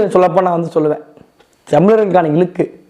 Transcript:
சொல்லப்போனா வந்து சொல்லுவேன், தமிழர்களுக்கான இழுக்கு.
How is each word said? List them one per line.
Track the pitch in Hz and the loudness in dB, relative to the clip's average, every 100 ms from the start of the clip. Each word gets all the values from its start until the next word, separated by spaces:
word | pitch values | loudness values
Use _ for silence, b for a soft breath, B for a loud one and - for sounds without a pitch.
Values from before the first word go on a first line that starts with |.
| 202 | 2
சொல்லப்போனா | 190 180 170 185 170 | 2 2 2 0 -2
வந்து | 165 165 | -4 -2
சொல்லுவேன், | 151 147 - - _ _ _ _ - | -2 -4 -10 -20 _ _ _ _ -2
தமிழர்களுக்கான | 147 180 220 208 180 160 151 | 2 2 2 0 0 0 0
இழுக்கு. | 180 - 165 - | -2 -4 -8 -8